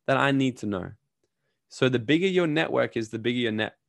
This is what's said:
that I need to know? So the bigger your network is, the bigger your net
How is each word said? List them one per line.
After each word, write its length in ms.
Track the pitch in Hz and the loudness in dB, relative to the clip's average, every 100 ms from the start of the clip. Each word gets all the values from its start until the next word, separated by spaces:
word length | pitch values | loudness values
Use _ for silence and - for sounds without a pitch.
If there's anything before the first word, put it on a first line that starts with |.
| - | 0
that 120 | 135 | 2
I 140 | 139 | 4
need 260 | 135 131 120 | 2 0 -2
to 100 | 107 | -4
know? 240 | 95 92 101 _ _ _ _ _ _ _ | -4 -6 -12 _ _ _ _ _ _ _
So 200 | - 131 | -2 0
the 80 | 123 | 2
bigger 300 | 113 156 190 | 2 2 2
your 180 | 180 170 | 2 0
network 520 | 151 156 131 120 117 | 0 0 0 0 -2
is, 120 | 113 | -6
the 80 | 113 | -4
bigger 220 | 117 123 | -2 0
your 120 | 117 | 0
net 260 | 107 107 - | 0 -4 -6